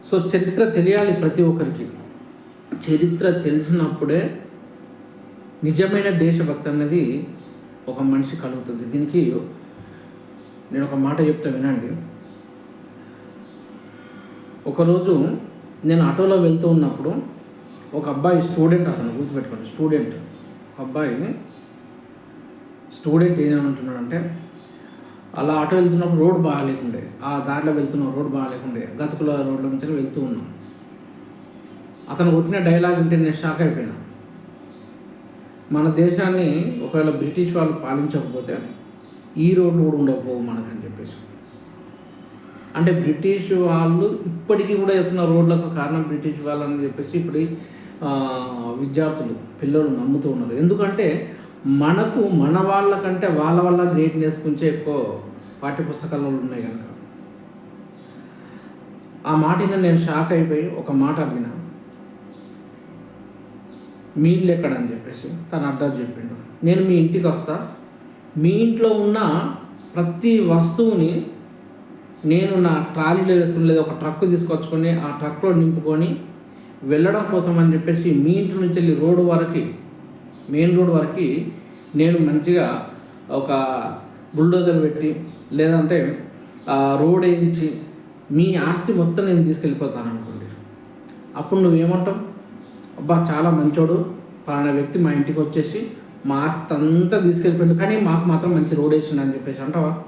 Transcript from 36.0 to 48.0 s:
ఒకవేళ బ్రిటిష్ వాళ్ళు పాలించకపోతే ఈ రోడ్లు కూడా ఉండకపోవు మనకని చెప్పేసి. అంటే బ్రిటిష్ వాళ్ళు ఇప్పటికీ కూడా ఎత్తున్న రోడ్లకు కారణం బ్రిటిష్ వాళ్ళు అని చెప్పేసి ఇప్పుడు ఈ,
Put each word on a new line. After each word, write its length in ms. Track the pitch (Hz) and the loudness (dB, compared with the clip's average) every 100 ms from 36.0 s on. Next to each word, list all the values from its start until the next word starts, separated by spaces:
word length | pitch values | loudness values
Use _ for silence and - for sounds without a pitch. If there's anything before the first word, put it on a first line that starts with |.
| 175 175 185 180 170 151 170 - | 2 4 0 2 0 0 -2 -4
ఒకవేళ 260 | - 160 151 | -4 0 0
బ్రిటిష్ 460 | 139 139 170 175 170 | 0 -4 -4 -4 0
వాళ్ళు 160 | 160 | -2
పాలించకపోతే 840 | 147 135 139 147 147 120 127 120 - 117 - - - - - - - | -2 -4 -4 -2 -4 -6 -8 -8 -10 -10 -16 -20 -20 -20 -20 -14 0
ఈ 180 | 165 | 2
రోడ్లు 300 | 185 175 165 | 4 4 4
కూడా 120 | 156 147 | 2 2
ఉండకపోవు 420 | 135 123 123 123 | 0 0 -4 -6
మనకని 460 | 117 113 113 110 | -6 -8 -10 -12
చెప్పేసి. 280 | 104 101 107 - - - - - - - - - - - - - - - - - | -14 -14 -16 -16 -20 -20 -20 -20 -20 -20 -20 -20 -20 -20 -20 -20 -20 -20 -12 0
అంటే 240 | 170 165 | 2 2
బ్రిటిష్ 520 | 156 151 190 196 170 | 0 0 0 0 0
వాళ్ళు 680 | 185 175 165 165 170 208 - 185 | 0 2 2 4 2 2 -2 -6
ఇప్పటికీ 500 | 165 - 202 196 202 | -10 0 0 2 0
కూడా 180 | 190 | 2
ఎత్తున్న 300 | 190 170 180 | 2 2 0
రోడ్లకు 500 | 170 165 165 170 165 | 2 4 4 2 0
కారణం 280 | 160 143 160 | -4 -2 -2
బ్రిటిష్ 440 | 151 147 156 147 147 | -4 -4 -4 -6 -4
వాళ్ళు 180 | 147 | -4
అని 200 | 147 147 | -4 -4
చెప్పేసి 340 | 139 - 139 175 | -4 -6 -6 -4
ఇప్పుడు 200 | 170 151 | -2 -2
ఈ, 80 | 165 165 - - - - | -4 -6 -14 -20 -20 -8